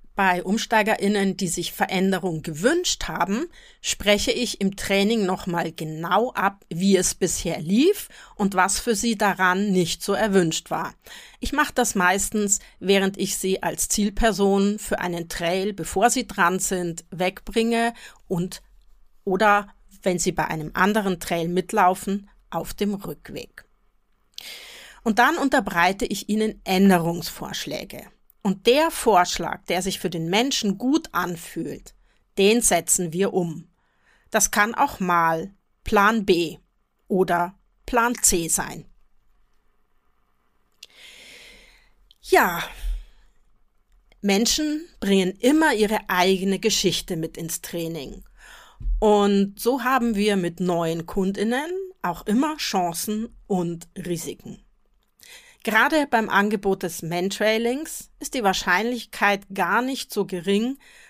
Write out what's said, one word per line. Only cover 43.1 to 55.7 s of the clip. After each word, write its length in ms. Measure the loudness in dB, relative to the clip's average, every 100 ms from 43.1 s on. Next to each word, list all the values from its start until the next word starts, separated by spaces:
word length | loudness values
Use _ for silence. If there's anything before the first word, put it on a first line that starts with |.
| -20 _ _ _ _ _ _ _ _ _ _
Menschen 640 | 0 2 2 0 -2 -4 -8 -6
bringen 320 | 0 2 2 0
immer 340 | 2 4 4
ihre 340 | 2 2 0 -2
eigene 500 | 2 4 2 2 0
Geschichte 580 | 0 2 0 0 -4 -6
mit 200 | -6 -8
ins 260 | -8 -8
Training. 640 | -8 -8 -6 -8 -10 -14 -20 _ -20 -20 -20 -8 -2 2
Und 600 | 4 6 6 4 2 0
so 260 | 0 0
haben 300 | 2 2 2
wir 220 | 0 2 2
mit 240 | 0 -2
neuen 460 | 0 0 0 -2 -4
KundInnen 640 | -2 -2 0 0 -2 -2 -6 -8 -8
auch 240 | -6 -6 0
immer 300 | 0 0 -2
Chancen 800 | -4 -2 -2 -4 -6 -6 -6 -10 -4
und 420 | -2 -2 -6 -12 -12
Risiken. 640 | -8 -6 -8 -12 -14 -18 _ _ _ _ _ _ -20 -20 -20 _
Gerade 420 | 0